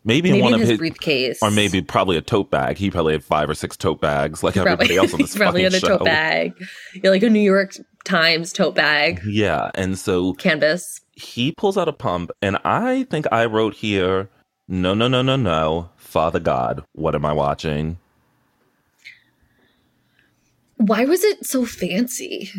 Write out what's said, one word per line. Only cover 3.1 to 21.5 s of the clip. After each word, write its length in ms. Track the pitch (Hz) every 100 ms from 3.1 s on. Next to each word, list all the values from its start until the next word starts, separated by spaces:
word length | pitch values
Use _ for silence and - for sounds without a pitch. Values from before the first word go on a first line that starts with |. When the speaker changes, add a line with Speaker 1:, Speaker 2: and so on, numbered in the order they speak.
Speaker 1:
had 100 | 78
five 260 | - 78 76
or 60 | 76
six 200 | 92 -
tote 240 | 95 76
bags 420 | 78 71 76 78
like 100 | 85
Speaker 2:
He 60 | 98
probably, 140 | 90
Speaker 1:
everybody 240 | - - 90
else 160 | -
on 60 | -
Speaker 2:
<laughs> 20 |
Speaker 1:
this 120 | -
Speaker 2:
he 60 | 202
probably 240 | 190 175
Speaker 1:
fucking 100 | 185
Speaker 2:
had 100 | 185
a 40 | 180
Speaker 1:
show. 100 | 185
Speaker 2:
tote 80 | 165
bag. 480 | 156 160 160 170 - 185 - - 185
Yeah, 60 | 190
like 140 | 190
a 60 | 226
New 100 | 214
York 340 | 208 190 196 - - _
Times 500 | - 185 165 165 165
tote 220 | - 160 -
bag. 460 | 151 147 151 123 101
Speaker 1:
Yeah, 440 | 104 101 73 50
and 240 | - 95 95
so 360 | - 90 92
Speaker 2:
Canvas. 680 | 90 185 156 151 175 - - -
Speaker 1:
he 400 | - - - 127 -
pulls 180 | 202 196
out 120 | 165
a 60 |
pump, 360 | - 107 87 85 -
and 180 | 98 95
I 420 | - 123 247 262 254
think 200 | 151 156
I 140 | 117 117
wrote 280 | 110 110
here, 560 | - 110 98 90 95 101 _ _ _ -
"No, 260 | 92 90
no, 140 | 101 123
no, 160 | 127
no, 120 | 131 135
no. 520 | 104 80 80 82 87 _
Father 420 | - 87 80 85
God, 440 | 82 65 60 67 -
what 220 | - 78 76
am 100 | 73
I 80 |
watching?" 640 | 76 71 71 80 73 78 87 _ _ _ _ _ _ _ _ _ _ - - _ _ _ _ _ _ _ _ _ _ _ _ _ _ _ -
Speaker 2:
Why 280 | 214 214 262
was 180 | 349
it 220 | 427 -
so 200 | -